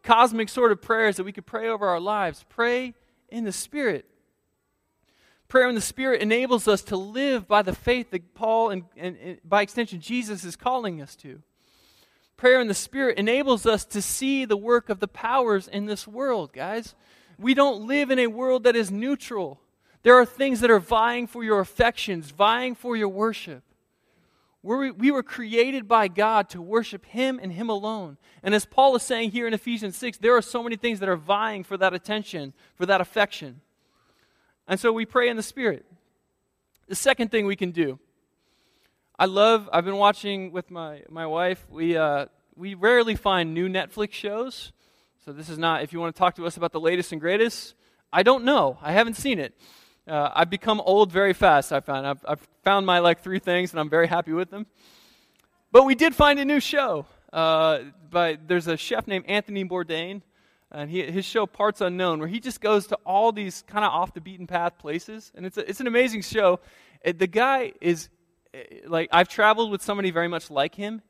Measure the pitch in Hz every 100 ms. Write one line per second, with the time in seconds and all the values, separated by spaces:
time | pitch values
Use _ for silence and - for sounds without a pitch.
0 | - 226 240 226 214 - 240 202 - 226
1 | 220 190 190 208 - 220 226 214 202 170
2 | 185 214 180 143 _ - 233 240 254 233
3 | _ _ _ 233 220 180 - 294 262 151
4 | - _ _ _ _ _ _ _ _ _
5 | _ _ _ _ _ 262 254 233 - -
6 | 262 247 208 233 254 240 202 196 - 190
7 | 196 226 277 247 190 208 190 - - 247
8 | 233 185 175 - 220 226 226 190 170 -
9 | 175 175 165 180 165 202 202 - 233 175
10 | 156 247 214 202 180 - 247 254 220 165
11 | 139 - 143 139 _ _ _ _ _ _
12 | _ _ _ _ 247 254 233 190 - 269
13 | 262 - 208 254 277 233 226 208 - 208
14 | - - 269 269 254 202 220 240 233 196
15 | 202 - 220 262 240 202 185 202 208 208
16 | - 214 269 233 143 127 160 220 220 -
17 | _ _ _ - 226 262 285 214 220 285
18 | 277 262 240 220 254 254 233 233 202 196
19 | 247 285 - 220 165 135 _ _ _ _
20 | 226 254 240 - 269 240 240 214 175 226
21 | 233 240 240 240 226 208 185 - 240 -
22 | - 175 147 151 202 233 254 240 247 226
23 | 202 190 220 214 - 131 _ _ _ _
24 | _ _ _ _ _ _ 185 254 269 185
25 | 254 277 - - 220 233 247 269 208 226
26 | 202 175 214 220 196 180 175 220 226 196
27 | - 226 262 254 190 170 226 208 208 220
28 | 175 139 _ _ 185 208 - - 269 247
29 | - 233 226 220 233 220 - 233 208 175
30 | 247 - 220 240 - 240 233 226 240 214
31 | 196 175 156 202 220 208 180 196 185 175
32 | - 214 202 170 139 - _ - 180 196
33 | 185 220 208 - 147 127 _ _ _ _
34 | _ _ _ _ _ _ - 190 233 226
35 | 226 262 247 226 214 - 240 147 - _
36 | _ _ _ _ _ _ _ _ - 190
37 | 269 262 226 226 202 196 185 170 151 131
38 | _ _ _ _ _ _ _ _ _ _
39 | _ - 190 190 214 226 202 160 175 196
40 | 202 208 202 196 190 175 175 175 160 147
41 | - 160 160 160 180 185 - 156 165 165
42 | 156 143 139 _ _ - 190 190 202 240
43 | 226 208 202 185 165 160 185 185 156 -
44 | 208 - 208 208 254 - - _ _ _
45 | _ _ - 143 156 156 165 156 143 170
46 | 170 - 180 175 170 175 170 160 165 180
47 | 170 165 160 202 233 - - _ _ _
48 | _ 156 196 262 240 277 147 123 147 180
49 | 233 220 277 214 135 - _ - _ _
50 | - 151 147 - 170 190 226 214 - 196
51 | 202 175 196 185 196 147 - 139 143 135
52 | 139 139 - 147 _ _ - 196 190 175
53 | 175 170 185 185 - 175 180 165 151 160
54 | 165 170 170 160 185 196 214 _ _ _
55 | _ _ _ _ _ _ _ 233 269 247
56 | 320 262 294 285 277 294 - 294 254 160
57 | - _ _ 165 160 160 160 151 135 143
58 | 156 170 170 156 156 180 165 160 - 247
59 | - 190 180 208 202 196 185 180 170 160
60 | 170 196 - _ _ _ _ 147 147 180
61 | 165 175 190 226 208 - 214 208 185 180
62 | 180 156 160 226 247 - 208 214 - 156
63 | - 190 226 214 196 - - 202 214 160
64 | 180 - 165 185 175 180 175 175 151 160
65 | - 220 - - 185 214 - 202 254 233
66 | 254 220 - 220 196 180 _ _ _ _
67 | - 170 185 196 254 269 196 - 175 170
68 | - _ _ _ _ 131 - - - 165
69 | 165 170 185 - 214 220 226 196 - 202
70 | 190 165 170 170 - 143 151 - 202 226
71 | -